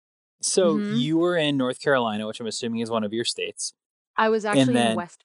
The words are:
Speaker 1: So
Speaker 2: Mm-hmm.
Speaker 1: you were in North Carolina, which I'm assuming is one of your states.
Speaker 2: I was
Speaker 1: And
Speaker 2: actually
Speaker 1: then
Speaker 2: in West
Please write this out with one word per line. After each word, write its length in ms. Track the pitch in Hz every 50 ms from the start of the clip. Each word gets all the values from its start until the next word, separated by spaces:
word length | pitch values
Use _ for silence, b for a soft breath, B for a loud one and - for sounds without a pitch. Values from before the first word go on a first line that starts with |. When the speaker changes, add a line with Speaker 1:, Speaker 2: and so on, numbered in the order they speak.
| _ _ _ _ _ _ _ _
Speaker 1:
So 340 | - - - 202 185 - -
Speaker 2:
Mm-hmm. 180 | 208 208 208 214
Speaker 1:
you 240 | 233 262 - 160 165
were 180 | 170 180 175
in 200 | 170 151 147 143
North 240 | 135 127 123 123 -
Carolina, 440 | - 151 139 127 120 113 104 107 110 107
which 100 | 110 -
I'm 80 | 120
assuming 320 | 110 107 - 127 117 113 113
is 80 | 117 110
one 120 | 117 113 110
of 100 | 104 110
your 120 | 113 117
states. 500 | - - - 90 92 - - - - - _ _ _ _ _ _ _ _
Speaker 2:
I 120 | - 220 220
was 160 | 220 220 202
Speaker 1:
And 120 | 214 208
Speaker 2:
actually 180 | 277 269 254 247
Speaker 1:
then 160 | 247 233 113 -
Speaker 2:
in 40 |
West 280 | - 175 165 - _